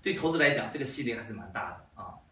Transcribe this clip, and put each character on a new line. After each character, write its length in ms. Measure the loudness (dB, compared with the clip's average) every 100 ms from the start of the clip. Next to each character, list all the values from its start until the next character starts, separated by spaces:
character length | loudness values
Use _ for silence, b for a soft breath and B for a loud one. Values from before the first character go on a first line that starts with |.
对 100 | 0
投 180 | 2 2
资 60 | 6
来 140 | 6
讲 200 | 4 0
这 80 | -2
个 60 |
吸 180 | -4 -2
引 60 | -2
力 60 |
还 100 | -2
是 80 | -6
蛮 180 | -10 -6
大 200 | -6 -6
的 320 | -8 -16 -14
啊。 180 | -14 -14 -20